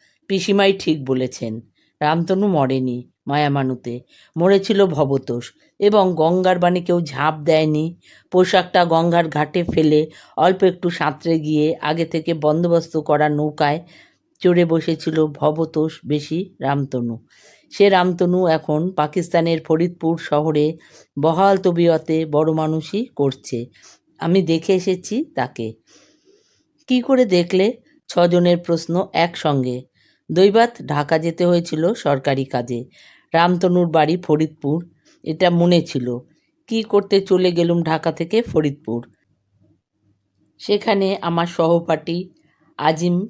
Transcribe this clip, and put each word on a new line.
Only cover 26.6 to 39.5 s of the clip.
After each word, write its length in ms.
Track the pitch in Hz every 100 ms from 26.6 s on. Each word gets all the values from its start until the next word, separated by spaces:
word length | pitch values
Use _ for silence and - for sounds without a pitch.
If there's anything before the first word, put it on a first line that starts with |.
| _ _ -
"কি 140 | 254
করে 240 | 240 262
দেখলে?" 480 | 233 180 175 185 214 - _ _ -
ছজনের 500 | 175 175 175 175 175
প্রশ্ন 500 | 175 165 170 170 185
একসঙ্গে। 680 | - 170 - 156 139 127 123 - _ _ _ -
দৈবাত 500 | 160 196 214 233 - 127
ঢাকা 320 | 147 147 160
যেতে 280 | 170 165 175
হয়েছিল 480 | 175 175 156 170
সরকারি 500 | 233 156 139 139 135
কাজে। 400 | 135 127 120 120 131 _ _ _ _
রামতনুর 520 | 165 175 175 180 180 170
বাড়ি 300 | 160 151 175
ফরিদপুর, 760 | 170 151 156 - 139 160 175 _ _ _
এটা 280 | - 160 180
মনে 320 | 175 175 175
ছিল। 360 | 165 131 123 120 - _ _ _ -
কি 160 | 220
করতে 380 | 214 202 202 196
চলে 320 | 190 185 180
গেলুম 300 | 175 170 170
ঢাকা 300 | 160 160 165
থেকে 300 | 156 170 214
ফরিদপুর। 680 | 233 165 147 139 - 117 120 _ _ _ _